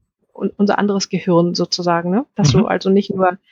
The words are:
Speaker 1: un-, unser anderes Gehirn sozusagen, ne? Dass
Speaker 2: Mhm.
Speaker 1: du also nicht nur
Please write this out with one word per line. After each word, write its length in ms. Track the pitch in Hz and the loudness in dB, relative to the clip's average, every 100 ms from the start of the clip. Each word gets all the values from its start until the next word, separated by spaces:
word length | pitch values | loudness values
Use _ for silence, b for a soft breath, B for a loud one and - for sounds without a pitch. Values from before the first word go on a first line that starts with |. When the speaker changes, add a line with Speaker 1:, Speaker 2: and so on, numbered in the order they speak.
| _ _ _ | _ _ _
Speaker 1:
un-, 160 | - 196 - | -8 -8 -2
unser 220 | 202 - | 0 0
anderes 300 | 202 196 - | 0 -2 -4
Gehirn 440 | 185 - 170 175 | -4 0 2 2
sozusagen, 560 | 170 175 - 175 170 175 | -2 -4 -4 -2 -2 0
ne? 160 | 196 294 | -2 -4
Dass 220 | - 151 175 | 0 2 4
Speaker 2:
Mhm. 20 | |
Speaker 1:
du 40 | 220 | 2
also 240 | 185 190 | 0 2
nicht 240 | 196 202 | 0 0
nur 240 | 190 185 185 b | 0 -2 -2 b